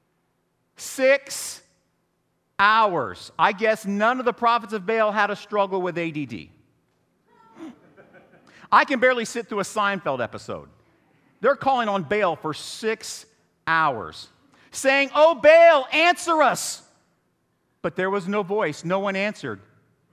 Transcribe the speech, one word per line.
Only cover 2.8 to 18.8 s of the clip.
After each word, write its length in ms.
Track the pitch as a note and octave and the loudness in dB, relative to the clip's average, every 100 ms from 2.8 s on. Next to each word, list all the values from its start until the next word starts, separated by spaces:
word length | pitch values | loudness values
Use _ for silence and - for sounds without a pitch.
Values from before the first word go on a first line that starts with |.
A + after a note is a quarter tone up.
| G#3+ E3 A2 F2 - - | 2 0 -4 -8 -12 0
I 140 | F3+ | 0
guess 340 | G3 A3 A3 G3 | 2 -2 -2 -4
none 320 | G3+ A3 B3+ | 0 0 0
of 60 | |
the 80 | A#3+ | -4
prophets 400 | - A#3 A#3 G#3 | 0 0 0 -4
of 120 | A3 | -8
Baal 280 | F3+ A3+ G#3+ | -4 0 0
had 180 | G#3+ G3+ | 2 0
a 60 | G3 | -2
struggle 440 | - G#3 G3 F#3+ | -4 -2 -2 -2
with 160 | F3+ E3 | -4 -4
A 140 | E3 | -6
D 160 | D3+ C3 | -6 -8
D. 240 | G2+ C#2+ _ _ _ _ _ _ _ _ _ _ - D#4+ - _ _ - - _ _ _ - - | -10 -14 _ _ _ _ _ _ _ _ _ _ -20 -18 -20 _ _ -20 -20 _ _ _ -16 2
I 120 | A3+ | 2
can 160 | D4 B3+ | 4 2
barely 240 | B3+ B3 | 2 2
sit 240 | A3+ A#3+ - | -4 -8 -6
through 100 | G#3 | -6
a 60 | |
Seinfeld 580 | F#3 G#3+ G3+ F#3+ D#3 C3 | -4 -2 -2 -2 -4 -4
episode. 460 | A2 G#2+ - F2 C#2 _ _ _ _ _ _ - | -6 -8 -12 -12 -14 _ _ _ _ _ _ -4
They're 160 | A#3 C#4 | -2 0
calling 320 | C4+ B3+ A3 | 0 0 0
on 160 | G3 | -4
Baal 320 | C#3 G#3 F#3+ D3+ | -2 -2 -2 -2
for 180 | D#3 | -8
six 720 | C#3+ - - A3 A3 - - - _ _ _ - | -8 -12 -8 -6 -6 -10 -16 -18 _ _ _ -2
hours, 580 | D#3+ D#3 A#2 D#2+ - - _ _ _ _ | 0 0 -2 -10 -14 -20 _ _ _ _
saying, 380 | - C4 C#4 C4+ | -4 0 2 0
"O 220 | D4 D#4+ C#4+ | 4 4 6
Baal, 500 | D4 E4 E4+ D4+ B3+ | 6 10 8 6 2
answer 500 | D4+ E4+ - E4+ D#4 | 2 2 2 0 2
us." 400 | C4 F3 - - _ _ _ _ _ _ _ _ _ _ | 2 2 -6 -12 _ _ _ _ _ _ _ _ _ _
But 140 | F3 F3 | -8 -4
there 140 | F#3+ | -2
was 160 | G3+ F3+ | -2 -2
no 160 | G#3 | -4
voice, 420 | F#3 G#3 F3 C#3+ | -2 -2 -2 -4